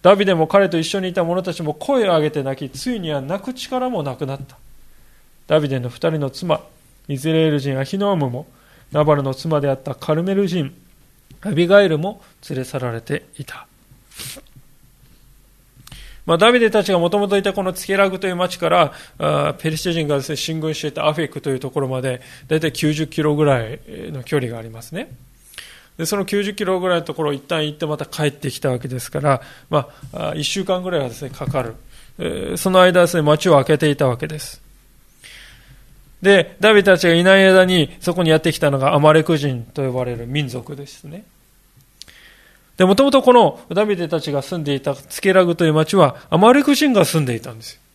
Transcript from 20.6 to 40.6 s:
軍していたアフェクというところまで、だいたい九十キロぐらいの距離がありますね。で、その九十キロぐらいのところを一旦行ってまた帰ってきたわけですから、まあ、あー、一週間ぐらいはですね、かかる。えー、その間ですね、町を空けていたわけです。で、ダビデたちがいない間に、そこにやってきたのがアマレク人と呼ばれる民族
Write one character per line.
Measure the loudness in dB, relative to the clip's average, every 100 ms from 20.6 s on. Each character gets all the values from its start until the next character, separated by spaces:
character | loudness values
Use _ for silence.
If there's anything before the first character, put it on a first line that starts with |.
軍 | -6
し | -6
て | -8
い |
た | -2 -2
ア |
フ | 0
ェ | -4
ク | -6
と | -6
い |
う | -4
と | -4
こ | -4
ろ | -4
ま | -4
で、 | -6 -8 -12 -20 -4
だ | -2
い |
た | -2
い |
九 | -2 -2
十 | -2 -4
キ | -2
ロ | 0
ぐ | 2
ら | 2 0
い | -2 -12 -16 -16 -12
の | -12
距 | -4 -4
離 | -4
が | -8
あ |
り | -14
ま | -18
す | -14
ね。 | -12 -12 -18 -20 _ _ -20 -20 -20 _ -10
で、 | -6
そ | -4
の |
九 | -2 -2
十 | -4
キ | -4
ロ | -2 -2
ぐ | 0
ら | -2
い |
の |
と | -4
こ | -4
ろ | -4
を |
一 | -4
旦 | -4 -4 -4
行 |
っ | -6
て |
ま | -6 -6
た | -8
帰 | -4 -4
っ |
て | -4 -10
き | -4
た | -4
わ | -4
け | -6
で | -10
す | -8
か | -4
ら、 | -2 -2 -4 -20 _
ま | -4 -4 -14 -16
あ、 | -8 -8
あ |
ー、 | -6
一 |
週 | -6 -6
間 | -4 -4
ぐ | -2
ら | -4
い |
は | -4
で |
す | -8
ね、 | -14
か | -10 -6
か | -4
る。 | -6 -12 -20 -20 -20 -10
え | -8 -6 -8
ー、 | -4
そ | 2
の | 6
間 | 6 6
で | 2
す | 2
ね、 |
町 | 2 2 4
を |
空 | 4 4
け | 2
て | 2
い | 2
た | 0
わ | -2
け | -8
で | -10
す。 | -14 -18 -20 _ _ _ _ _ -20 -20 -20 -20 -20 -20 -20 -20 _ -2
で、 | 4 4 4 2
ダ | 4
ビ | 6
デ | 6
た | 4
ち | 4
が |
い | 4
な | 6 6
い | 8
間 | 6 6
に、 | 2 0 -2
そ | -4
こ | 0
に | 2
や | 4
っ |
て | 2
き | 0
た | 0
の | 0
が | 2
ア | 4
マ | 6
レ | 6
ク | 4 0
人 | 0 -6
と | -8 -6 -4
呼 |
ば | -4 -6
れ | -8
る | -6
民 | -6 -6
族 | -8